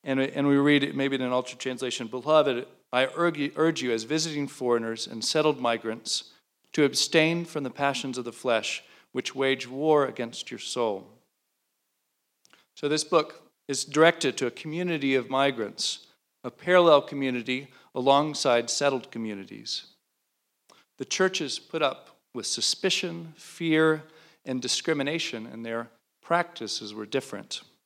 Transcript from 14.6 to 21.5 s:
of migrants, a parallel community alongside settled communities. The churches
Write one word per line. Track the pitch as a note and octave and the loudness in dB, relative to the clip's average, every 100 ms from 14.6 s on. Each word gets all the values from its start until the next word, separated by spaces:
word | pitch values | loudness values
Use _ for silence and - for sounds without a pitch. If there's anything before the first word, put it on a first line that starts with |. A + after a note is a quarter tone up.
| D#3 D#3+ F3+ D#3+ C#3 | -8 -4 -2 -2 2
of | C3 A#2 | 0 0
migrants, | C3+ C#3 B2 G#2 - - - - _ _ _ | 2 2 0 -8 -4 -6 -6 -14 _ _ _
a | B2 | -14
parallel | _ F3+ F3+ E3+ D3 | _ 4 6 10 8
community | - C#3+ C3+ B2 A2+ B2+ C#3+ - _ | 6 -4 -2 -2 -4 -6 -6 -20 _
alongside | C3 B2+ C#3 D3+ D3 C#3 A#2+ A#2 | 0 4 4 4 -2 2 2 2
settled | - C#3+ C3 - | 0 0 -2 -6
communities. | A#2 A2 G2+ F#2+ G#2+ A2 - - _ _ _ _ _ _ _ _ - _ _ | -8 -8 -10 -12 -16 -10 -12 -12 _ _ _ _ _ _ _ _ -20 _ _
The | |
churches | C3+ - F#3 F#3 C#3+ | -8 0 0 0 -6